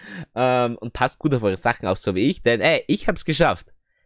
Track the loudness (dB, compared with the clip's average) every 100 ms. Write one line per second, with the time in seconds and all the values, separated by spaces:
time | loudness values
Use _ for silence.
0 | -18 -16 -10 -2 2 2 0 -4 -10 -2
1 | -2 0 -2 0 0 0 -2 -2 -2 -2
2 | -2 0 0 2 0 2 2 2 0 -2
3 | 0 -2 -2 2 2 0 -10 _ _ _